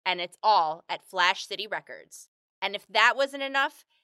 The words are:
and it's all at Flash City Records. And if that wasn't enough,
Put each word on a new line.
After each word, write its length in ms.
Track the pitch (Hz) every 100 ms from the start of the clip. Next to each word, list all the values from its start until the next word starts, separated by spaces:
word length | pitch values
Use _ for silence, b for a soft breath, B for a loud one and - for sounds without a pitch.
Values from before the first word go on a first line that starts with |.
and 160 | 185 180
it's 160 | 175 -
all 420 | 214 202 156 165 -
at 160 | 190
Flash 440 | _ 185 175 196 -
City 200 | 190 208
Records. 640 | 165 - 90 - - - _ _ -
And 160 | 202 196
if 100 | _
that 260 | 214 233 233
wasn't 280 | 277 277
enough, 420 | 269 277 294 - _ _